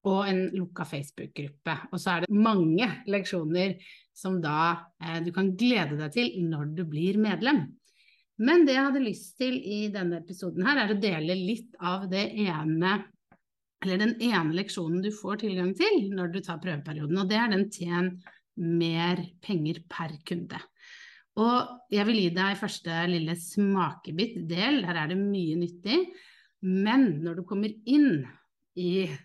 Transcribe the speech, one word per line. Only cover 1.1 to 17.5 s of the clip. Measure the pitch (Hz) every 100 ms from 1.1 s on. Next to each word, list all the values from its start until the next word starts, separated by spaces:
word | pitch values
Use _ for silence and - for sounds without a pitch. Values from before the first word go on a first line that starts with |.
| - 147 - 143 - - 156 -
Og | 180
så | 196
er | 175
det | 175
mange | 208 226 202 160 165 233 151 -
leksjoner | 202 196 185 156 175 190 180 - - _ -
som | 185 185
da, | 156 151 165 170 - _
eh, | 165 165
du | 170
kan | 180 196 180
glede | 247 233 151 147
deg | 151
til | 240 240 190
når | 165 156 147
du | 160 165
blir | 147 180 202
medlem. | 214 170 240 285 143 - _ _ _ _ _ -
Men | 233 349 285
det | 262
jeg | 277
hadde | 277
lyst | 240 180 - -
til | 254 254
i | 185 208 214
denne | 196 175 170
episoden | 165 180 185 165 202
her, | 285
er | 208 208
å |
dele | 202 165 156 185
litt | 180 226 - -
av | 175 190 196
det | 190 208
ene, | 214 202 156 156 160 180 202 - _ _ _ _ _ _ _
eller | 190 185
den | 220 233
ene | 233 196 156 170
leksjonen | 196 - 165 175
du | 196
får | 208 190 208
tilgang | 220 185 180 196
til | 392 381 196 196
når | 175
du | 185
tar | 190 165
prøveperioden, | 180 147 143 151 147 185
og | 190
det | 214
er |
den | 233